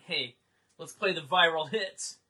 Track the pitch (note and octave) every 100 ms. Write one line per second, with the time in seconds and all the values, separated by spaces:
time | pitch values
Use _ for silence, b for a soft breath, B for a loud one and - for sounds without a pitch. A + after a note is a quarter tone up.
0 | - D#3 B2 - _ _ _ - E3 -
1 | G3+ E3+ C#3 F3+ E3+ D#3+ D3+ G#3+ D3 -
2 | - - _